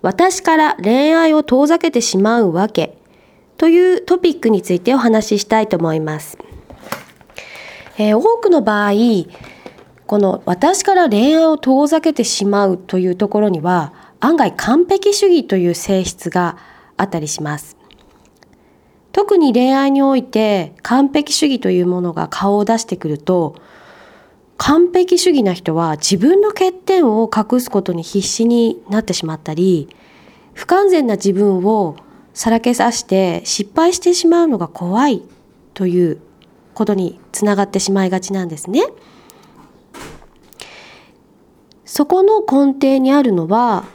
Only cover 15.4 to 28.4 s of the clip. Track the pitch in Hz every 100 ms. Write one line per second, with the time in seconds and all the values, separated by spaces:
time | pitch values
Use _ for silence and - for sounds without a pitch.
15.4 | - 190 175 170 - 190 185 - 170 180
16.4 | 170 - - - _ - 196 175 151 -
17.4 | 151 147 - - _ - _ _ _ _
18.4 | _ _ _ _ _ _ _ - 403 381
19.4 | 294 240 254 269 277 277 269 262 254 214
20.4 | 220 196 156 - - 254 277 294 294 -
21.4 | 302 254 185 180 180 180 175 160 160 -
22.4 | 196 202 208 226 - 185 156 147 - 180
23.4 | 156 - - - - - - - _ _
24.4 | _ - - 311 349 359 359 349 370 294
25.4 | 202 180 - 160 165 151 - 196 254 381
26.4 | 427 427 370 370 - 370 269 220 226 220
27.4 | 214 254 247 202 190 170 165 202 190 -